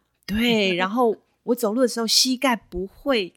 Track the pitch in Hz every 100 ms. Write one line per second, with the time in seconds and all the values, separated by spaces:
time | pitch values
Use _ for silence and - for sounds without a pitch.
0 | _ _ - 208 240 226 196 175 185 226
1 | 240 196 _ _ - 247 214 220 247 233
2 | 226 - 254 254 277 226 - 180 190 -
3 | 285 247 175